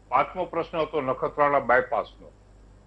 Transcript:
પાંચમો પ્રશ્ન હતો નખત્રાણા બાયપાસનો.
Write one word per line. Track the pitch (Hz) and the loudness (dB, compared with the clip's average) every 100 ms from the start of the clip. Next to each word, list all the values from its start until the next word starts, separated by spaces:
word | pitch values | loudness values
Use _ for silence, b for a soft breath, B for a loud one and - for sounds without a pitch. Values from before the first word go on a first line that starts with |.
| - | -2
પાંચમો | 127 147 185 | 0 0 -4
પ્રશ્ન | 170 165 - 170 | -6 -6 -4 -4
હતો | 151 156 | -4 -2
નખત્રાણા | 131 127 151 - 143 143 | -4 -2 -4 2 2 2
બાયપાસનો. | 120 127 127 110 90 - 78 - - - - - | 4 2 2 -2 -4 -12 -20 -20 -20 -20 -20 -20